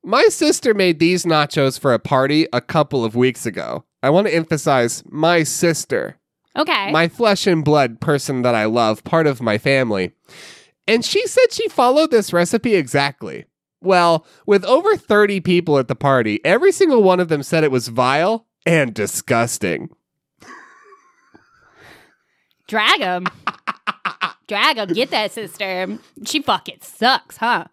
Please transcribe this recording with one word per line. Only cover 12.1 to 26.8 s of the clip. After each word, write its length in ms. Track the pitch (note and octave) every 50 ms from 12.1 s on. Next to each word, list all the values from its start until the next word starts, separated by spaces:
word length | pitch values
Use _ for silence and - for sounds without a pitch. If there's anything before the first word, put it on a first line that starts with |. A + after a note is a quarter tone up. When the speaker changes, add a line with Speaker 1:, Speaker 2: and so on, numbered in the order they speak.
Speaker 1:
this 220 | B3+ A3+ G3+ - -
recipe 420 | E3+ F3 - - A#3 - A#3+ G#3+
exactly. 680 | F#3 D3 A#2+ - C#3+ C#3 C#3+ C#3 _ A2+ F#2+ C#2 A1+ - _ _ _ _ _ _ _
Well, 440 | - F3+ F#3+ F3+ E3+ E3+ E3 D#3 _ _ _ _ _
with 200 | - G3+ G3+ F#3
over 320 | F#3+ B3 D4 F4+ G4+ G#4+
thirty 420 | - _ _ G#3+ G#3 G#3 F#3+ G3+ F#3+
people 380 | D#3+ F3+ F3+ F3 E3+ - D3
at 100 | C#3 C3
the 80 | - C#3
party, 460 | - - C#3 C3+ B2+ A#2 A2 G#2+ G#2+ -
every 280 | - F3+ A#3+ E4 G4+
single 300 | - - G4 E4 C#4 A#3+ G#3
one 160 | F#3+ F3+ F3+
of 100 | F3+ D#3+
them 140 | D#3+ C#3+ C#3
said 200 | - - E3 D#3
it 80 | D3
was 160 | C3 B2+ A2+ A#2+
vile 580 | A2+ A#2+ B2 B2+ C3+ D3 E3 F#3+ A3+ A3+ _ _ _ _ _
and 280 | E3 E3 D#3+ C#3+ A#2+ G#2
disgusting. 960 | G#2+ G#2 G2 - - - - B2 A#2 A#2 A#2 - - - F#2 E2 B1 - - _ _ _ _ _ _ _ _ _ _ - - - - - - - _ _ G#4 G4+ _ _ _ _ _ _ _ _ - _ _ _ _ _ _ _ _ - - - - _ _ _ _ _ _ _ _ _ _ _ _ _
Speaker 2:
Drag 340 | - G#3 G#3+ G#3+ A#3 F#4 G4+
'em. 240 | A#3 F#3 F3+ F3+ F3+ F3 - - - - - - _ - - - _ G#3 - _ _ F#3+ B2 _ - E3+ - _ _
Drag 300 | - G#3+ G3+ A#3 D4 D4+
'em. 100 | A3 G#3 F#3+
Get 220 | E3+ G#3+ B3+ C4
that 200 | - A#3+ G#3+ G3
sister. 680 | - A3+ G#3+ F3 - - G#3 F#3+ F#3 F3+ F#3 F#3 G#3 A3 _ _ _ - -
She 160 | - - D#4
fucking 360 | C#4+ - G#3 E3+ _ - - _